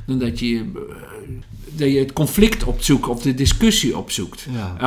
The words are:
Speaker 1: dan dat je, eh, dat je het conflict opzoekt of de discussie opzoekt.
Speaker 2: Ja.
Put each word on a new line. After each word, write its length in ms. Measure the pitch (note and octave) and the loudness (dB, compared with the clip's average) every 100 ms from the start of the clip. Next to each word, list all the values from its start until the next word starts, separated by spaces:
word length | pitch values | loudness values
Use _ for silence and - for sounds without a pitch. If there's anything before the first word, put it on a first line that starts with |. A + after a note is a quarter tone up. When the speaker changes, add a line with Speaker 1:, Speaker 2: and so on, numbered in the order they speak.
| - | -4
Speaker 1:
dan 120 | C3 | -2
dat 200 | A#2+ - | -2 -2
je, 180 | A#2+ A#2 | -2 -2
eh, 240 | G#2+ B1 - - - G#2+ C3 - - - - D#3 | -4 -10 -12 -14 -16 -14 -12 -12 -14 -16 -12 -2
dat 120 | C#3+ | 2
je 60 | C3+ | 2
het 140 | C3+ | 2
conflict 520 | - D3+ - A3 - | 0 2 6 4 4
opzoekt 440 | - - - C#3 - | -2 0 4 4 2
of 140 | A#2+ | -2
de 120 | C#3 | -2
discussie 640 | C3 C3+ - A3+ - B2+ D#2 | 2 2 4 4 4 0 -2
opzoekt. 480 | - - F2+ - - | -4 -6 -8 -10 -10
Speaker 2:
Ja. 240 | B2 F#2+ F2 | -6 -6 -2